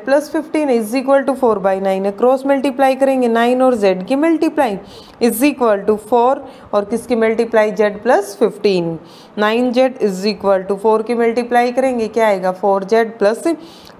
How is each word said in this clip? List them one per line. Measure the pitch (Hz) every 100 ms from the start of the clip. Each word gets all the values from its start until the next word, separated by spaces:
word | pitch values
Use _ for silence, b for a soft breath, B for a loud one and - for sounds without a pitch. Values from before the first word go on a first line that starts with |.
| -
plus | 277 294
fifteen | 320 302 311 294
is | 240 208 262
equal | 262 277 262
to | 254
four | 254 208
by | 185 190
nine | 196 190 196
है, |
Cross | 202 240 262 262
multiply | 277 277 247 269 262
करेंगे | 269 262 240
नाइन | 226 240 254
और | 254 240
z | 202 185 185
की | 269
multiply | 320 320 320 320 262 196 B B B -
is | 233 214
equal | 285 285 240 202 196
to | 208 -
four | 240 240 277 B B B
और | 208 202
किसकी | 226 - 233
multiply, | 220 226 226 226 214
z | 196 208 202 233
plus | 302 403 -
fifteen। | 208 - 208 185 165 160 B B B -
Nine | 208 226 247
Z | 240 262 254
is | 214 185 202
equal | 190 196 190 185
to | 202 220
four | 214
की | 220 233
मल्टीप्लाई | 233 233 240 240 240
करेंगे, | 247 262 247 220
क्या | 226 220
आएगा, | 190 185
Four | 185 202 196 190
Z | 226 226 226
plus | 196 226 330 320 B B B -